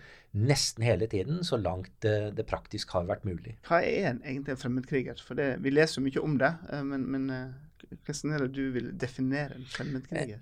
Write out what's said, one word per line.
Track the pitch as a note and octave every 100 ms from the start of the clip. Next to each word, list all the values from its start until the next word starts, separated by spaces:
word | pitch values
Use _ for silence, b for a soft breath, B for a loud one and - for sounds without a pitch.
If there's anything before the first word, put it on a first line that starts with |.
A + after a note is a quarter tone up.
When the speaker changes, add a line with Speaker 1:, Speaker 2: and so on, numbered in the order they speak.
| B B B G#2
Speaker 1:
nesten | A#2+ C#3 - -
hele | A2+ F#2 A2+
tiden, | G2 A2 E3+
så | F3 A#2+
langt, | F2 F#2 F#2 - G#2+
eh, | G#2+ G#2
det | G#2 -
praktisk | F#2 - G#2 -
har | F#2 F2
vært | F#2+ G2+
mulig. | F2 - -
Speaker 2:
Hva | - E3+
er | - A3+ F3+
en, | A#2+
egentlig | D3 C3+ C#3
en | C3
fremmedkriger? | B2+ B2+ B2+ C#3 B2+ A#2
For | -
det, | C3 C#3+ B2+
vi | C3+
leser | C#3 D#3 -
jo | C3+
mye | C3+
om | D3+ C#3
det, | C3+ E3 F3+
eh, | D3
men, | C#3 C#3 C3
men, | C3+ C3+
eh, | C3 C3 C3 D3+ - - - -
hvordan | D3 C#3+
er | D3+
det | C3+
du | C3+ C3+
vil | B2 A#2+ -
definere | B2 - C3 C#3 D3
en | - B2+
fremmedkriger? | - C#3 C3 - - C3 G#2